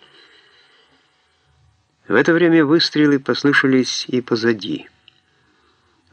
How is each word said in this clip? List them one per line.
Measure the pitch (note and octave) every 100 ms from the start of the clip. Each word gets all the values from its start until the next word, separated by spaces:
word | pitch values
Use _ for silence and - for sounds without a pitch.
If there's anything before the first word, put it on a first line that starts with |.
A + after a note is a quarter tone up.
| _ _ _ _ _ _ _ _ _ _ _ _ _ _ _ _ _ _ _ _ -
В |
это | A2 D3
время | E3 F3 E3 C#3+
выстрелы | E3 - D3+ D3+ C#3
послышались | C#3 A#2+ C#3+ C3+ C3+ C3 B2 - -
и | B2+
позади. | A#2 A#2 A#2 A2+ F2+ D2 - _ _ _ _ _ _ _ _ _ _ _ _